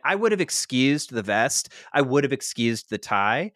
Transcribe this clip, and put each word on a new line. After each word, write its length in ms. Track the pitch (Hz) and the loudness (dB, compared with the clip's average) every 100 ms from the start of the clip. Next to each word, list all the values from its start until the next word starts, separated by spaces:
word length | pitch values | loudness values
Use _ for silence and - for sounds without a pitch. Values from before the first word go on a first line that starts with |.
I 100 | 143 | 0
would 160 | 196 220 | 2 2
have 80 | 202 | 0
excused 680 | 160 - - 127 135 147 - | 0 -4 -2 2 2 2 -2
the 120 | 117 | -6
vest. 480 | 101 104 120 - - - - | 0 0 2 -2 -6 -12 -4
I 80 | 143 | 0
would 200 | 131 143 | 2 2
have 100 | 139 | 2
excused 560 | 135 - - 117 113 - | -2 -6 -2 -2 -2 -6
the 80 | 107 | -8
tie. 540 | - 101 101 127 208 | -2 0 2 0 -4